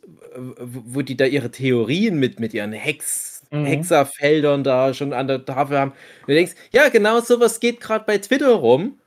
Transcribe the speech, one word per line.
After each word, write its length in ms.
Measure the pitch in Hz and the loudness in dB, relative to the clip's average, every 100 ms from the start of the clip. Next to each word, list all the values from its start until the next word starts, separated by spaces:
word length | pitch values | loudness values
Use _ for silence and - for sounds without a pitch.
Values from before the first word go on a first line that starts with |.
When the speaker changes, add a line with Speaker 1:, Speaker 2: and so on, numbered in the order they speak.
| - 156 - | -20 -20 -20
Speaker 1:
w-, 200 | 127 127 - | -16 -16 -14
w-, 220 | 123 127 | -14 -14
wo 180 | 113 131 | -8 -6
die 140 | 135 123 | -6 0
da 80 | |
ihre 260 | 131 139 120 | 0 0 -4
Theorien 680 | - 131 120 110 165 226 160 | -4 0 2 2 0 0 0
mit, 220 | 127 101 | -2 -2
mit 120 | 113 | -6
ihren 180 | 113 104 | -6 -8
Hex-, 720 | 107 147 151 - - - - _ | -6 -6 -6 -6 -8 -10 -16 _
Speaker 2:
Mhm. 80 | 147 | -6
Speaker 1:
Hexerfeldern 1040 | 143 151 170 160 139 - 143 156 147 143 | -2 -2 2 2 2 0 2 2 2 2
da 300 | 139 127 135 | 2 2 0
schon 180 | 127 143 | -2 -6
an 160 | 127 135 | -4 -4
der 160 | 131 | -4
Tafel 340 | 135 135 143 143 | -4 -4 -2 0
haben. 140 | 139 | -2
Und 360 | - - - - | -6 -20 -16 0
du 60 | |
denkst, 180 | 147 175 - - | 2 2 -4 -2
„Ja, 160 | 240 285 | 4 4
genau 320 | 226 208 233 | 4 2 0
sowas 400 | 233 240 233 226 | 2 2 2 0
geht 200 | 240 240 | -4 -4
grad 260 | - 220 214 | -6 -6 -2
bei 120 | 208 | -4
Twitter 320 | 202 269 285 | 0 0 2
rum.“ 440 | 214 117 127 220 - | 4 4 2 2 -8